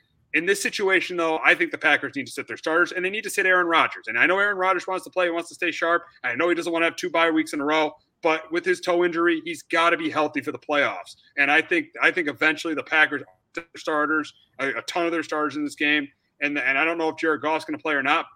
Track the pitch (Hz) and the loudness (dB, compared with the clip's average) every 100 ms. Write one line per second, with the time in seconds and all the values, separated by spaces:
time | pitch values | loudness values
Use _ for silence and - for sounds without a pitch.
0 | _ _ _ 151 175 196 240 - 190 185 | _ _ _ -2 0 0 -2 -2 2 2
1 | - 175 165 156 139 170 165 - 156 143 | 0 -2 0 2 2 2 0 -2 0 0
2 | 135 139 120 - 120 110 165 165 170 185 | -2 -8 -10 -10 -10 -8 -2 0 0 0
3 | 185 214 208 - 190 180 170 165 120 95 | -4 -4 -6 -2 2 4 4 4 4 0
4 | 113 117 147 190 208 196 185 180 190 185 | -6 0 2 2 0 0 0 0 -2 -6
5 | 156 185 180 170 165 - 170 - 165 170 | -6 -2 0 -2 -6 -4 -4 -2 0 0
6 | - - 127 120 175 170 165 165 165 160 | -2 -10 -6 0 0 0 -2 0 0 -2
7 | 180 165 165 156 156 151 143 156 151 - | -2 2 2 2 0 -4 0 0 0 -4
8 | _ _ 165 160 - 170 175 180 - 175 | _ _ 0 0 -2 -4 0 -2 2 2
9 | 180 165 170 165 156 160 - 165 170 165 | 2 2 2 0 -4 -12 -2 2 4 2
10 | 156 151 147 143 139 - - 147 123 92 | -2 0 0 -2 -6 -10 -2 0 0 -2
11 | - - _ - 143 156 160 175 147 117 | -12 -20 _ -2 4 4 4 0 -2 2
12 | 151 180 147 131 156 156 170 143 - 160 | 2 2 -4 0 0 0 -4 -4 0 2
13 | 151 143 - _ _ 170 170 - - 151 | 2 2 -10 _ _ -14 -12 -10 -4 0
14 | 147 156 147 - _ - 135 113 - 180 | 0 0 -4 -12 _ -6 -6 -4 -4 -2
15 | 170 165 151 156 151 147 143 - 147 151 | 0 -2 -4 -2 -2 -4 -6 -2 0 0
16 | 139 _ _ _ 147 147 127 135 160 165 | -2 _ _ _ -4 -2 0 0 0 0
17 | 160 151 160 151 151 156 151 147 156 143 | -2 -2 -2 0 0 -2 -4 -8 -2 -2
18 | 135 156 - | 2 0 0